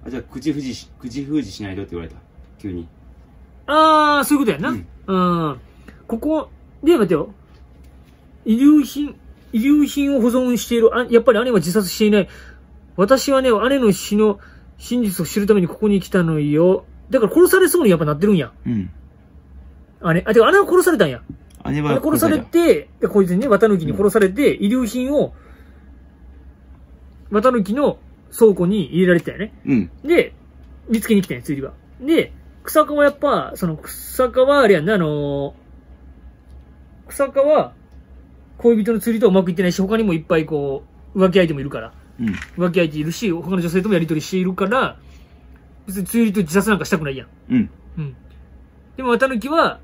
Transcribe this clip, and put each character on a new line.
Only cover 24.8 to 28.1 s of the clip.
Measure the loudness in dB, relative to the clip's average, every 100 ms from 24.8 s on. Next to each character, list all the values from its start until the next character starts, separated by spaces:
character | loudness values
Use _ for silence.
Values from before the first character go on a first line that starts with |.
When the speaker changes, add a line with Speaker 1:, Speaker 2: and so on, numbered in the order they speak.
| -4
Speaker 2:
品 | -6 -2
を、 | -2 -2 -6 -20 -20 -20 -20 -20 -20 -20 -20 -20 -20 -20 -20 -20 -20 -20 -20 -20 -20 -4
綿 | 2 4
貫 | 2 0
の | 0 0 -2 -16